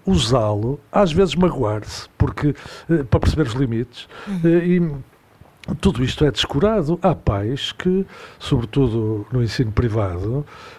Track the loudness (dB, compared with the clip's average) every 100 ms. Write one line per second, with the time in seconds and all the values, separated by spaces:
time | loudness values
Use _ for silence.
0 | 2 2 4 2 2 0 -2 -4 -2 2
1 | 4 4 2 2 2 2 -2 -2 -6 -12
2 | -6 -2 -2 0 -2 -2 -8 -12 -2 -2
3 | 2 0 2 0 0 0 -2 -2 -4 -10
4 | -20 -16 -10 0 2 4 4 2 2 -4
5 | -12 _ _ -20 -20 _ -8 -2 0 0
6 | -2 2 0 0 -2 0 2 2 0 0
7 | 0 0 0 0 -2 -4 -6 -4 0 0
8 | -2 -10 -20 -16 -2 -2 0 0 2 0
9 | -2 -4 -4 -2 -2 -2 -2 0 0 0
10 | -2 -2 -4 -4 -6 -12 -20